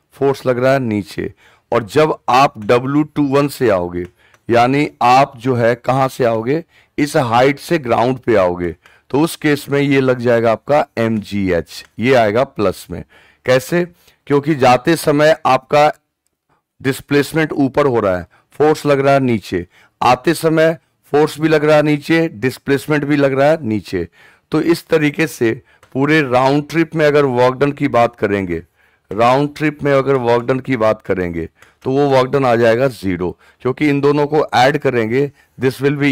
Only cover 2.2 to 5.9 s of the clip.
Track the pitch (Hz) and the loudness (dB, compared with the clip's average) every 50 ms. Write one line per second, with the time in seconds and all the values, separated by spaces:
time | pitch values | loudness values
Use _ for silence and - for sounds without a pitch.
2.2 | - - 123 131 143 147 - 107 104 101 123 123 131 131 143 151 151 147 - 143 | -2 0 4 4 4 2 0 -6 0 0 0 0 2 0 -2 -2 -2 -2 -2 -4
3.2 | 147 135 135 143 147 139 - - 131 110 98 90 87 87 87 87 90 - _ _ | -2 0 2 0 0 0 -2 -2 0 0 2 0 -2 -4 -6 -8 -10 -10 _ _
4.2 | _ _ _ _ - - 117 117 120 127 139 143 151 - - - 120 120 127 135 | _ _ _ _ -4 0 2 2 2 2 2 0 -2 -4 -4 0 2 4 4 4
5.2 | 143 143 - 117 113 131 123 120 117 117 123 - - 123 | 4 2 -2 -8 -4 -4 -2 0 0 0 0 -2 -2 -2